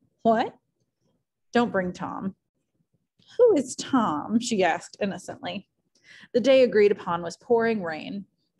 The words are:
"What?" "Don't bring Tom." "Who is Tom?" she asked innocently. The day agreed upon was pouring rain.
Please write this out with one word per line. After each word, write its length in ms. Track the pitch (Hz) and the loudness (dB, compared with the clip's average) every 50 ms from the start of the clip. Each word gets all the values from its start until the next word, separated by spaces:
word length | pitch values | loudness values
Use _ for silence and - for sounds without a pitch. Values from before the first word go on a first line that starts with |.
| _ _ _ _ | _ _ _ _
"What?" 360 | - 226 226 226 311 466 - _ _ _ _ _ _ _ _ _ _ _ _ _ _ _ _ _ _ _ - | 0 2 2 2 0 -4 -6 _ _ _ _ _ _ _ _ _ _ _ _ _ _ _ _ _ _ _ -2
"Don't 180 | 240 240 202 | 0 0 0
bring 220 | 185 190 185 180 175 | -2 -2 -4 -4 -6
Tom." 420 | - 175 - - - 190 196 - _ _ _ _ _ _ _ _ _ _ _ _ _ _ _ _ _ _ _ - - | -10 -10 -12 -10 -8 -10 -10 -10 _ _ _ _ _ _ _ _ _ _ _ _ _ _ _ _ _ _ _ 0 4
"Who 180 | 494 466 392 | 4 6 6
is 180 | 294 247 254 - - | 4 0 -4 -8 -12
Tom?" 600 | - - - 254 214 180 151 147 - - 208 233 | -8 -2 0 0 0 0 -2 -4 -4 -2 -2 -2
she 280 | 233 - 233 190 185 | -2 0 0 0 2
asked 320 | 165 156 175 - - - - | 0 0 -2 -6 -12 -10 -8
innocently. 720 | 208 196 170 185 - - - - - 180 180 202 - _ _ _ _ _ _ _ _ - - - - - - | -6 -6 -6 -8 -12 -14 -16 -12 -12 -12 -12 -12 -14 _ _ _ _ _ _ _ _ -20 -20 -20 -10 -4 -2
The 80 | 240 | 0
day 200 | 208 277 262 262 | 2 4 6 6
agreed 300 | 254 226 180 214 208 208 | 6 4 4 4 4 4
upon 320 | 208 - - 185 170 170 175 | 4 0 -4 -6 -6 -6 -6
was 140 | 170 - - | -8 -12 -8
pouring 440 | _ - 240 226 226 226 226 214 | _ 0 0 2 2 0 -2 -2
rain. 440 | 180 165 156 156 170 175 190 202 190 _ _ _ _ _ _ _ | -4 -8 -8 -10 -10 -12 -12 -12 -14 _ _ _ _ _ _ _